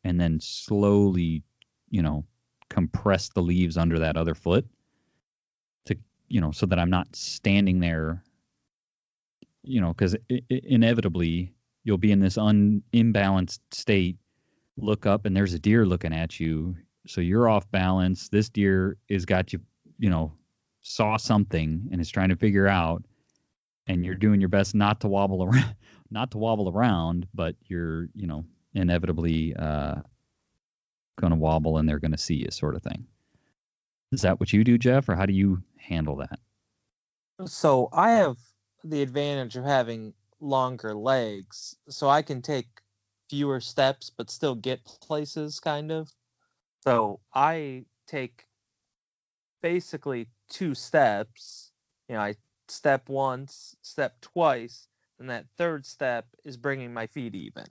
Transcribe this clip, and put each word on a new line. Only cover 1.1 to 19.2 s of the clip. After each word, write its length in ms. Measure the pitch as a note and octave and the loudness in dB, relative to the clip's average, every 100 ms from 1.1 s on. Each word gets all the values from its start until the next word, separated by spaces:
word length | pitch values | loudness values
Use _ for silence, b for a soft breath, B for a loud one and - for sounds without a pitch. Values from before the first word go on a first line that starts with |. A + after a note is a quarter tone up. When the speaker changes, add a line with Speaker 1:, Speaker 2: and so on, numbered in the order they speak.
| F2+ E2+ D#2+ - _ _ _ _ | 2 0 -4 -8 _ _ _ _
Speaker 1:
you 120 | G2 | 0
know, 240 | D#2 D2 D2+ _ _ _ _ | 0 -2 -8 _ _ _ _
compress 600 | - E2+ - G#2 F#2+ - | -2 -2 -2 0 0 0
the 120 | - | -2
leaves 360 | F2 F2+ F2 E2 | 0 2 0 0
under 220 | E2+ E2 | 0 2
that 180 | D#2+ D#2+ | 0 -2
other 180 | E2 | -2
foot 300 | D#2+ E2+ F#2+ - _ _ _ _ _ _ _ _ _ _ _ | -4 0 0 -2 _ _ _ _ _ _ _ _ _ _ _
to, 120 | - - - _ _ | -8 -8 -8 _ _
you 140 | G#2 | 0
know, 100 | D#2 | 0
so 140 | D2+ | 0
that 140 | F#2+ F2+ | 0 2
I'm 100 | F2 | 2
not 260 | F2+ - | 0 -2
standing 640 | - - - G2 G2+ G2 F2+ | -10 -12 -4 2 4 4 2
there, 440 | E2+ D#2+ D#2 E2+ _ _ _ _ _ _ _ _ _ _ _ _ - _ | 2 0 -4 -6 _ _ _ _ _ _ _ _ _ _ _ _ -20 _
you 160 | - B2+ | -4 0
know, 140 | F2 | 0
'cause 220 | E2 F#2+ G#2 - | 0 0 0 -4
i-, 120 | B2+ - | -6 -2
i-, 100 | C3 | -6
inevitably 880 | - B2 A2+ A#2 G2 E2+ E2 E2+ F#2 _ _ _ | 2 4 4 4 0 0 -2 -2 -6 _ _ _
you'll 140 | A2 F#2+ | -2 2
be 140 | G#2 | 4
in 80 | G2+ | 4
this 180 | F#2+ G#2 | 4 2
un-, 460 | G#2+ G#2 G#2 G#2 - | 4 6 6 2 2
imbalanced 680 | A#2 A2+ G2+ G2 F#2+ F2 - _ | 2 4 4 2 2 -2 -8 _
state, 460 | - - G2 F2+ F2 _ _ _ _ _ - | -8 0 2 2 -4 _ _ _ _ _ -6
look 280 | G#2+ G#2+ | -4 0
up 200 | G2+ G2+ | 2 0
and 100 | G2+ | 2
there's 180 | F#2+ G2 | 0 0
a 60 | E2+ | 0
deer 260 | G#2 A2+ | 4 4
looking 280 | G2+ F2 E2 | 4 2 -2
at 260 | D#2+ E2 - | -4 -6 -4
you. 360 | D#2+ D#2 F2 F2 _ _ - | -2 -2 -4 -8 _ _ -10
So 140 | - | -4
you're 280 | F2 G#2+ A#2 | 0 4 4
off 200 | G#2 - | 4 0
balance. 580 | F#2+ F2+ F#2 F#2 F#2 - | 0 2 4 2 -2 0
This 200 | G#2 G#2+ | 0 0
deer 480 | G#2+ G2 F#2+ F#2+ - _ | 2 4 4 2 -4 _
has 160 | G2 | -4